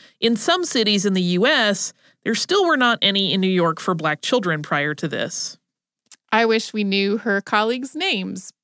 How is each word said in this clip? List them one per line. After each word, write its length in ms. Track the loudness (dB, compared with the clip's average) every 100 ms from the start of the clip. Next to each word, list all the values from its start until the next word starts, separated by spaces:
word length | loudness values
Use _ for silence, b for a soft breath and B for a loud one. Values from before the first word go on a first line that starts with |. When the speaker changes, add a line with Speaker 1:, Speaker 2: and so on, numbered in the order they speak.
| b b
Speaker 1:
in 160 | 0 2
some 280 | 2 0
cities 420 | 0 0 2 2 2
in 80 |
the 80 | 2
U 240 | 2 2 4
S, 480 | 4 2 0 -6 b b b
there 100 | -4
still 320 | -4 0 2 2
were 100 | 4
not 220 | 2 2
any 320 | 0 0 0
in 80 | 2
New 80 | 2
York 320 | 2 2 0
for 140 | -2
Black 260 | -2 -2 -2
children 400 | -2 0 0 -4
prior 320 | -2 -2 -2 -4
to 120 | -6
this. 480 | -4 -6 -6 -10 -12 _ _ _ _ _ -20 _
Speaker 2:
I 120 | 0 2
wish 260 | 0 -2
we 100 | -4
knew 360 | 0 0 0 0
her 240 | 0 -2
colleagues' 520 | 0 0 0 -2 -6
names 600 | -4 -2 -2 -4 -8 -14 -20